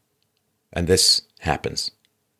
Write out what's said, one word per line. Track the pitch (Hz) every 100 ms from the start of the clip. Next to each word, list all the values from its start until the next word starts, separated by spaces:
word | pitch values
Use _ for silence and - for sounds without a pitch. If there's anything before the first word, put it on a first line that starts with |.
| _ _ _ _ _ _ _
and | 82 85
this | 92 - - - _
happens, | - 71 - - - - _ _ _ _